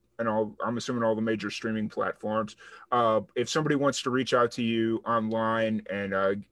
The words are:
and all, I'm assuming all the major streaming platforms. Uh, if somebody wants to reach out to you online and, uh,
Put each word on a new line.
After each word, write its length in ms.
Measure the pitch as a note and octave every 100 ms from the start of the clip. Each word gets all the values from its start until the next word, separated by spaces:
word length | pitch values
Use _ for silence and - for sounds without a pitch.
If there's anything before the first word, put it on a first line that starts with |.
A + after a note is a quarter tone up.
| _ -
and 80 | A#2
all, 260 | G#2+ G#2+ -
I'm 140 | A2 A#2+
assuming 260 | - B2
all 120 | A2+ A2
the 60 |
major 280 | A2+ A2 G#2+
streaming 400 | - A2+ A2 G#2+
platforms. 680 | - F#2+ - G#2+ A2 G#2+ - - - -
Uh, 300 | B2 A2+ A2 - B2+
if 140 | A#2+
somebody 260 | D#3+ D3+ C#3+
wants 260 | C#3 -
to 60 | C3
reach 220 | B2+ B2
out 180 | B2 A#2+
to 100 | -
you 380 | A#2 A2+ A2+ A2 A2+
online 760 | A#2 A2 A2+ A2 A2+ A2 G#2+ -
and, 240 | G2 G2
uh, 220 | F#2+ G2 G2+ -